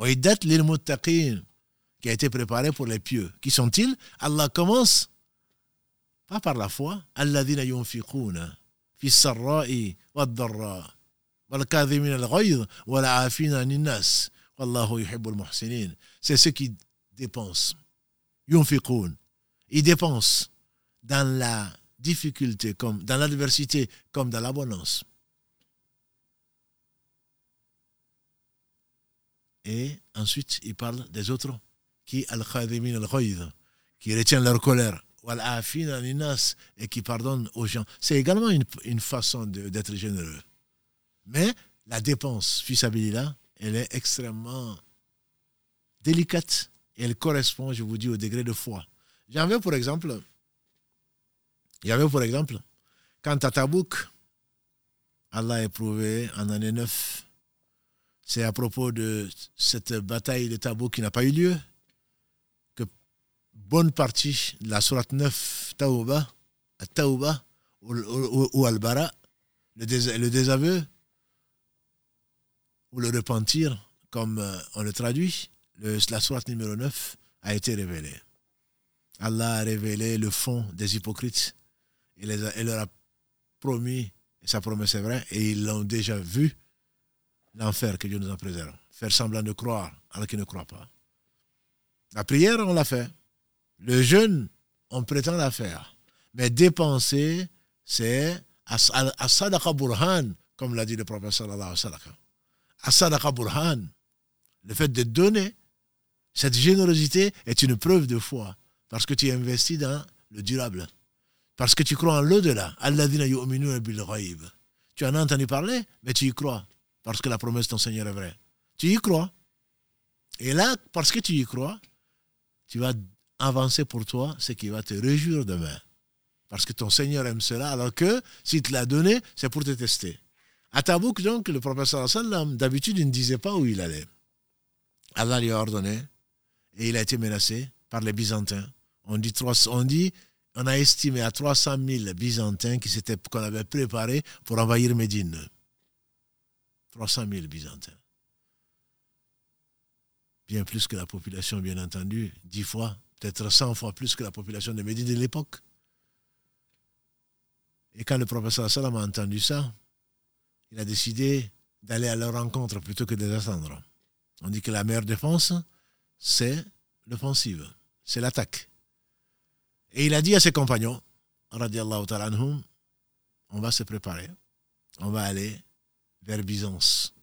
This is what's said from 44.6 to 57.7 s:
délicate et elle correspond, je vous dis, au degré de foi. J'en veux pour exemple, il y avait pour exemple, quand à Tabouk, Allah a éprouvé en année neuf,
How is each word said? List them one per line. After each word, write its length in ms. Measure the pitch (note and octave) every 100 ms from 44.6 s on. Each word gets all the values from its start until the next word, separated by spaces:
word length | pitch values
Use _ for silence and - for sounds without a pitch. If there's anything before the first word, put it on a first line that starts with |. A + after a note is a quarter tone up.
| A#2 F#2 _ _ _ _ _ _ _ _ _ _ _ _
délicate 720 | D#3 E3 E3 E3+ - - - _ _ -
et 80 |
elle 120 | A#2+ A#2
correspond, 560 | D#3+ C#3+ B2 - C3+
je 100 | A#2
vous 120 | A2 A2
dis, 140 | A#2+
au 80 | G#2+
degré 260 | G#2+ A#2+
de 100 | A#2+
foi. 300 | G#2+ A#2+ G2 - _ _ _ _
J'en 180 | C#3+ E3+
veux 120 | A#3
pour 160 | F#3+ C#3
exemple, 440 | B2 E3 E3 A2 - _ _ _ _ _ _ _ _ _ _ _ _ _ _ _
il 60 | G#2+
y 20 |
avait 180 | A#2+ D3+
pour 140 | C#3
exemple, 340 | A#2 C3+ D#3 A2 - _ _ _ _ _
quand 240 | D3 C#3+ C3
à 60 |
Tabouk, 560 | C#3+ C3+ F3+ - - - _ _ _ _ _ _ _ _ _ _ _ _
Allah 260 | A2+ A2+ A#2
a 80 |
éprouvé 640 | G#2+ - A2 G#2+ G#2+ A2 A#2 G2+
en 120 | G#2
année 220 | G#2 A2
neuf, 560 | A#2 A#2 - - - - _ _ _ _